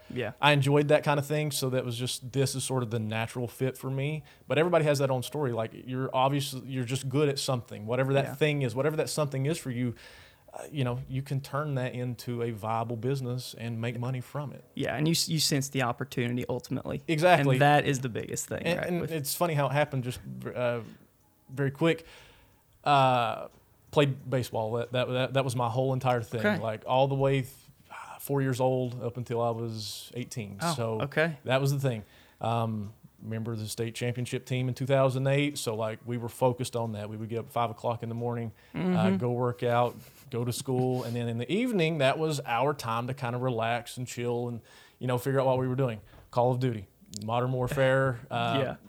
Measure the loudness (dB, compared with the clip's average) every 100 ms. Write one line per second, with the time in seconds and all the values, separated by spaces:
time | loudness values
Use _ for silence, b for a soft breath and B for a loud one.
0 | B -6 -6 2 6 6 6 4 6 4
1 | 4 2 0 -2 -2 -2 0 0 -2 -4
2 | -4 -6 -4 0 0 0 -2 0 0 -2
3 | -2 -2 -2 -4 -6 -2 -4 -2 -6 -4
4 | -4 -6 -10 B B 2 4 6 6 4
5 | 4 0 -2 -2 -2 -2 -4 -6 -8 -4
6 | -2 2 2 2 -2 -6 -6 -4 -2 -2
7 | 0 2 2 2 0 -2 -4 -8 -2 0
8 | 2 2 0 2 2 2 0 0 0 0
9 | 0 0 -2 0 -2 -2 -4 -2 -2 -4
10 | B B B B B -18 -8 -2 -2 -2
11 | -4 -6 -4 -4 -4 -4 -2 -2 -2 -4
12 | -6 -6 -6 -4 -4 -4 -2 -2 -2 -2
13 | -2 -2 -4 -6 -8 -10 -8 -4 -4 -4
14 | -4 -6 -6 -8 -8 -10 -12 -6 -2 0
15 | 2 2 2 0 2 2 0 0 0 -2
16 | -4 -2 -2 -2 -2 -4 -4 -6 -4 -6
17 | -2 4 6 6 6 6 6 6 4 0
18 | -2 -6 -6 -6 -6 -4 -2 -2 0 -2
19 | -2 -4 -4 0 0 2 2 2 2 0
20 | -4 -6 -10 -10 -8 -2 -2 -2 -6 -16
21 | -20 _ _ _ -12 -4 -2 2 2 2
22 | -4 B B B B B B _ 4 6
23 | 6 4 2 -2 -8 -16 _ _ _ 4
24 | 4 2 -2 -2 -2 -4 -2 -2 -2 -2
25 | 0 0 0 0 0 0 0 2 0 2
26 | 2 2 0 -2 0 0 -2 -6 0 4
27 | 4 4 2 2 0 -8 -20 -20 -20 B
28 | B B -2 0 2 2 2 2 -2 -4
29 | -6 -6 -4 0 0 -2 -4 -6 -8 -10
30 | -10 -10 -10 -8 -10 -4 -4 -2 -2 -2
31 | -2 0 0 0 0 2 2 0 0 -2
32 | -6 B B B -2 0 0 -2 -6 -12
33 | -20 _ -10 -8 -6 -6 -6 -4 -6 -4
34 | -4 -2 -4 -6 -4 -2 -2 -2 2 4
35 | 4 4 2 2 2 -2 -4 -2 -4 -4
36 | -6 -6 -6 0 2 2 -2 -2 -2 -4
37 | -6 -8 -6 -6 -4 0 -2 -2 -4 -4
38 | -4 -4 -4 -4 -6 -10 B -4 0 4
39 | 4 4 2 0 0 0 2 4 2 0
40 | -14 -20 -8 -4 -2 -2 -2 0 2 0
41 | -2 -4 -2 -4 -2 -2 0 2 2 4
42 | 2 2 0 -2 -2 0 0 0 -2 -4
43 | -4 -4 -4 -2 -2 0 0 -2 -4 -10
44 | -8 -4 -2 -2 -4 -8 -12 B B B
45 | -2 0 2 2 4 4 2 2 0 -2
46 | -10 B B 2 4 4 2 0 -6 _
47 | -16 -10 -2 0 0 0 0 4 4 6
48 | 4 0 -4 -2 0 0 0 -4